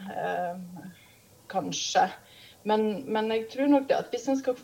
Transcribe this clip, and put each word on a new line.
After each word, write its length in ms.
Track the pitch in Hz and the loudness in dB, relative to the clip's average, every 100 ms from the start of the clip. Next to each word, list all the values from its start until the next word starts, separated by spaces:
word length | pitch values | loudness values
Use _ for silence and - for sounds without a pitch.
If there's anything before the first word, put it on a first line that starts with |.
| 190 | -8
eh, 760 | - 175 175 180 185 180 180 175 - - - _ - - | -6 -4 -2 -4 -6 -12 -14 -16 -18 -20 -20 _ -20 -6
kanskje. 580 | 190 - 175 - 185 190 - - - - - | -4 -4 -6 0 2 2 0 -18 -20 -20 -8
Men, 400 | 202 214 214 196 | 0 2 2 0
men 260 | - 214 220 | -2 -2 0
jeg 140 | 220 220 | -2 -2
tror 200 | 254 285 | 0 6
nok 160 | 285 269 | 6 6
det 120 | - | 0
at 100 | 175 | 0
hvis 140 | 247 269 | -4 0
en 120 | 269 | 0
skal 180 | 262 254 | 0 -4